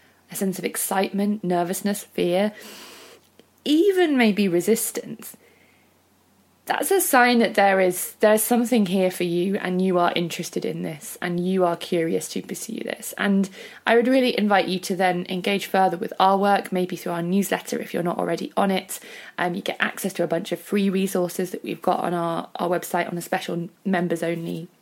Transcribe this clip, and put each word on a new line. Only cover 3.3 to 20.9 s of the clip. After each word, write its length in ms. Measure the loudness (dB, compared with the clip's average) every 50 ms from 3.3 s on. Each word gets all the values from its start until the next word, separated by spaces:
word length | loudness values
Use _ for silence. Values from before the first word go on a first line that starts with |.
| _ -20 _ _ _ _ -2
even 520 | 2 4 6 6 6 6 4 4 4 4
maybe 320 | 4 4 4 4 4 2 2
resistance, 880 | 2 2 2 2 2 2 0 -4 -6 -6 -8 -8 -12 -14 -14 -18 -20 -20 _ _ _ _ _ _ _ _ _ _ _ _ _ _ _ _ _ _ _ _ _ _ _ _ _
that's 280 | -6 -4 -4 0 0
a 80 | 2 2
sign 400 | 2 4 4 6 6 6 6 4
that 140 | 4 4 4
there 260 | 4 4 4 4 4
is, 340 | 4 2 2 -2 -6 -10 0 2
there's 220 | 4 4 6 4
something 440 | 4 2 2 2 2 4 2 2 2
here 240 | 2 2 2 2 2
for 140 | 0 -2 -2
you 320 | 0 0 0 0 0 -2
and 260 | -2 -2 -2 0 2
you 160 | 2 2 4 4
are 140 | 2 2 0
interested 500 | -2 -4 -6 -6 -8 -10 -8 -8 -6 -6
in 180 | -6 -6 -6
this 360 | -8 -8 -8 -10 -12 -14 -12 -8
and 240 | -6 -4 -4 -2 -2
you 200 | 0 0 2 2
are 120 | 2 0
curious 520 | -2 -4 -4 -2 -2 0 0 -2 -2 -4 -6
to 120 | -8 -8
pursue 380 | -8 -8 -10 -12 -10 -10 -10 -8
this. 340 | -8 -8 -10 -10 -10 -12 -6 -2
And 320 | 0 2 2 2 2 0 -4 -12 -18 -18 -20 -4 0
I 120 | 4 4
would 100 | 4 4
really 320 | 4 4 4 4 2 2 2
invite 300 | 2 4 4 2 2 2
you 100 | -2 -4
to 160 | -4 -4 -2
then 320 | 0 0 0 0 0 -2 -4
engage 380 | -6 -4 -2 -2 -2 -2 -2
further 300 | 0 2 2 2 2 2
with 160 | -2 -6 -6 0 2
our 180 | 4 4 4 4
work, 320 | 4 2 2 2 0 -2
maybe 240 | -2 -2 -2 -2 -4
through 180 | -6 -6 -6
our 100 | -4 -4
newsletter 580 | -2 2 2 2 2 2 -2 -4 -4 -4 -6 -6
if 120 | -6 -4
you're 120 | -4 -4 -2
not 120 | -2 -2
already 360 | -2 -2 -2 -4 -4 -6 -4 -2
on 140 | 0 0 2
it. 300 | 0 -2 -4 -6 -12 -14 -14 -16 -18 -18 -20 -12 -4 -2
Um, 160 | -2 -2 -2
you 60 | -4
get 160 | -6 -6 -4 -2
access 320 | -4 -4 -4 -4 -6 -6 -2
to 80 | -2
a 60 | -2 0
bunch 240 | -2 -2 -2 -4
of 80 | -8 -8
free 280 | -4 -2 0 0 2
resources 640 | 2